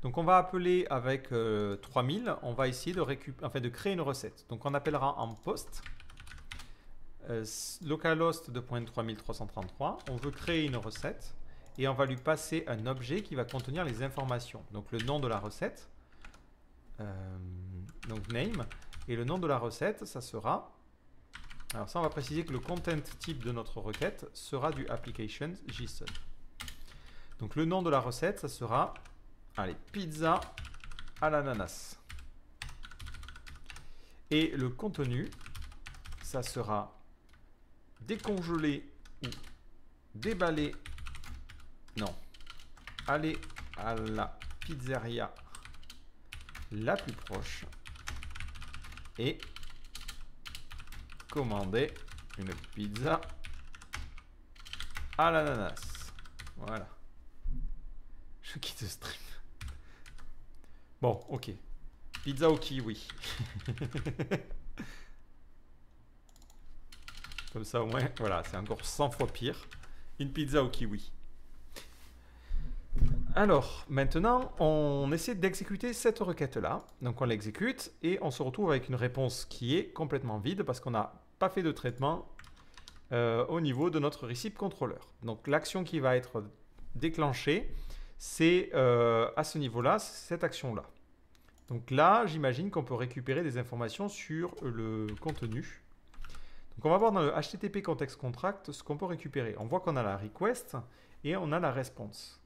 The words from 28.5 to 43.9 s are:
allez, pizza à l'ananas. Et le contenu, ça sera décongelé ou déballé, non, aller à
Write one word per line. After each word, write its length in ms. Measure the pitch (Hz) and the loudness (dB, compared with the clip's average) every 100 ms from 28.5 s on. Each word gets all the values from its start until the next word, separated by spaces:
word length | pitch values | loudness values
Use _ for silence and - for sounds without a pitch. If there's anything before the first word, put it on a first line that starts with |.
| - 117 120 170 - - - - - - - | -4 0 2 2 0 -12 -16 -18 -18 -12 -4
allez, 180 | 95 82 - | -2 -4 -6
pizza 500 | 202 180 151 160 180 - - - - - - - - | -6 -4 2 6 6 2 -8 -10 -8 -6 -6 -6 2
à 100 | 156 | 4
l'ananas. 680 | 151 139 117 90 - - - - - - - - - - - - - - - - - - - - - - - - - - | 4 2 0 -2 -4 -10 -14 -12 -10 -10 -14 -18 -12 -12 -10 -12 -10 -10 -10 -12 -12 -12 -12 -12 -12 -10 -12 -12 -18 2
Et 260 | 151 160 139 | 4 4 2
le 120 | 127 | 0
contenu, 600 | 123 214 165 135 123 180 - - - - - - - - - | 0 -4 -2 0 0 -2 -6 -10 -8 -8 -10 -12 -12 -10 -8
ça 220 | - 135 | -4 -4
sera 520 | 120 - 107 107 101 - - - - - - - - - - - | -2 -4 0 0 -2 -10 -20 -20 -20 -20 -20 -20 -20 -20 -20 -18
décongelé 840 | 113 214 - 202 165 170 156 139 - - - - | -6 -4 0 0 2 2 4 2 -4 -16 -16 -8
ou 40 | 127 123 - - - - - - - | -8 -6 -10 -12 -16 -18 -18 -20 -16
déballé, 600 | 107 139 208 175 156 147 - - - - - - - - - - - - - | -4 -2 2 4 4 2 -2 -8 -6 -6 -6 -8 -8 -10 -12 -14 -14 -12 -4
non, 180 | 101 87 - - - - - - - - - | -2 -4 -10 -10 -10 -10 -12 -14 -12 -8 0
aller 280 | 143 156 156 - - - - | 2 2 -2 -6 -8 -10 -6
à 200 | 107 | -2